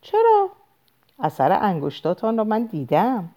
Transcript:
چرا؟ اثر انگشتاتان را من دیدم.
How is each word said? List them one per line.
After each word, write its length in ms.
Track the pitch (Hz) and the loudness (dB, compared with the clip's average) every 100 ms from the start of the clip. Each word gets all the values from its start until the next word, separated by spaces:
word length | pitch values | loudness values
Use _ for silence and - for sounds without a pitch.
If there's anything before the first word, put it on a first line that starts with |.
چرا؟ 460 | - 415 453 427 392 - _ _ _ _ _ _ | -2 2 4 4 2 -6 _ _ _ _ _ _
اثر 320 | 196 - 135 | -6 0 2
انگشتاتان 840 | 185 208 170 147 - 156 180 220 226 | 2 0 -2 -4 -6 -6 -4 -2 -2
را 60 | |
من 200 | 214 220 | -2 -2
دیدم. 640 | 240 160 131 151 226 254 170 | -4 -8 -2 0 0 -2 -6